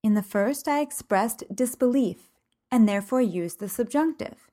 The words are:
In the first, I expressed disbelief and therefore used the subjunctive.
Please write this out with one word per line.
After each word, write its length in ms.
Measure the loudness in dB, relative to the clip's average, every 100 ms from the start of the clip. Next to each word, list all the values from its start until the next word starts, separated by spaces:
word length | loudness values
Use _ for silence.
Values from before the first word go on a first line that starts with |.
In 120 | 2
the 80 | 0
first, 440 | 0 0 0 -2 -2
I 140 | -2
expressed 640 | -2 -8 -2 0 0 -6 -10
disbelief 760 | -2 -2 0 2 2 0 -4 _ _ _ _ _
and 180 | 4 4
therefore 320 | 4 0 0
used 380 | 0 0 -6 -8
the 100 | -8
subjunctive. 760 | -4 -2 0 0 -2 -12 -12 _